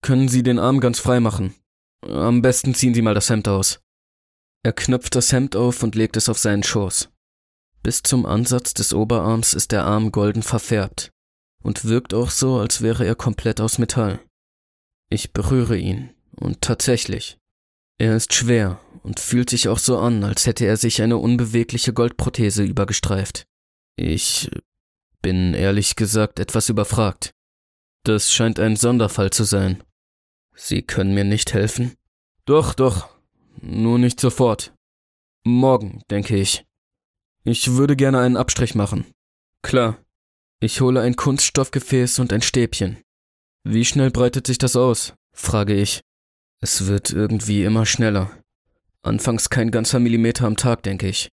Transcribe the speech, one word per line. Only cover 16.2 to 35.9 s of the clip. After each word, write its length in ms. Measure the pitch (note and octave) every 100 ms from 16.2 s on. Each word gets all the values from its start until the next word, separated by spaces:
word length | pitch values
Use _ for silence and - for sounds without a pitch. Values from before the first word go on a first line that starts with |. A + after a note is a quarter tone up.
| _
und 320 | - - -
tatsächlich, 720 | - B2 - A#2+ - E2+ - - _ _ _ _ _ _
er 180 | A2 A2+
ist 160 | -
schwer 480 | - A#2+ A#2+ G2+ F#2 - -
und 180 | - -
fühlt 300 | - B2 B2
sich 180 | A#2+ -
auch 100 | G#2
so 200 | - B2
an, 260 | A2+ A#2
als 220 | G2+ G2+ -
hätte 180 | A2+
er 120 | A2 A2
sich 260 | A#2 -
eine 160 | A2+ A#2
unbewegliche 720 | A2 A#2+ A#2+ A2+ A#2 A#2+ -
Goldprothese 720 | A2+ A#2+ - - - G#2+ G#2
übergestreift. 840 | G2 F#2+ G2 G2+ - G2 G2 - - _ _ _ _ -
Ich 540 | E2 D#2+ - - - - _ _ _ _ _ _
bin 340 | - F#2 F2+
ehrlich 400 | E2+ G2 G2+ G2
gesagt 440 | - G#2+ G#2+ G#2+ -
etwas 320 | F#2+ - -
überfragt. 640 | G#2+ G2+ - G#2+ - - _ _ _ _ _ _ _
Das 300 | - G#2+ -
scheint 260 | - A#2 G#2
ein 180 | G#2+ G#2+
Sonderfall 540 | A#2+ B2 G#2+ - G2
zu 140 | -
sein. 400 | G#2+ G2+ F#2+ F#2 - _ _ _ _ _ _ _
„Sie 260 | - -
können 320 | - - G2
mir 100 | G2
nicht 280 | G2+ G#2 -
helfen?“ 420 | A2 G2 - B2 - _ _ _ _ -
„Doch, 280 | D3 A2
doch, 360 | - C3 F#2+ - _ _ _ _ -
nur 380 | - - A2+ A#2+
nicht 200 | B2 -
sofort. 560 | B2+ - B2 G#2+ - _ _ _ _ _ _ _
Morgen, 580 | - B2 C3+ B2+ G#2